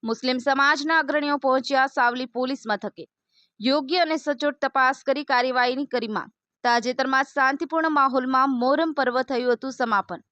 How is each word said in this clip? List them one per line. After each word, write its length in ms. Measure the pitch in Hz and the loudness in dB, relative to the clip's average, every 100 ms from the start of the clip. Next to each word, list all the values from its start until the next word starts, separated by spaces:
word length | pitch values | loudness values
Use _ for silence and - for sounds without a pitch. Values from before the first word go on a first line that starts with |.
મુસ્લિમ 340 | 226 226 254 254 | -4 -4 -2 -2
સમાજના 600 | 262 269 277 302 294 320 | 0 2 4 2 2 0
અગ્રણીઓ 380 | 285 302 294 285 | 2 -2 0 -2
પહોંચ્યા 500 | 277 262 254 269 269 | 2 0 2 0 0
સાવલી 380 | - 240 247 254 | 2 0 0 -6
પોલીસ 380 | 240 254 269 220 | -4 -4 -4 -4
મથકે. 380 | 202 208 - 160 _ _ _ _ _ | -4 -4 -12 -20 _ _ _ _ _
યોગ્ય 420 | 214 285 269 359 | 0 0 0 0
અને 160 | 330 320 | 0 -2
સચોટ 420 | - 285 294 285 | -4 -2 -4 -2
તપાસ 380 | 269 269 262 262 | -4 2 2 0
કરી 200 | - 269 | -2 -4
કાર્યવાહીની 640 | 294 254 254 254 247 254 285 | 0 0 0 0 0 -2 -4
કરી 220 | 240 220 | -4 -4
માંગ. 240 | 208 - _ _ _ | -6 -8 _ _ _
તાજેતરમાં 600 | 247 240 233 254 262 262 | 0 0 0 -2 0 0
જ 40 | 277 | 0
શાંતિપૂર્ણ 640 | - 262 285 320 320 320 | 2 0 0 -4 -2 0
માહોલમાં 600 | 302 269 262 254 262 277 | 2 2 2 0 2 2
મોહરમ 440 | 254 247 302 330 | 2 2 2 0
પર્વ 280 | 294 254 247 | 0 0 0
થયું 320 | 262 254 247 | -2 -2 0
હતું 180 | 240 269 | 0 -2
સમાપન. 500 | 247 240 208 - 175 _ | -4 0 0 -2 -10 _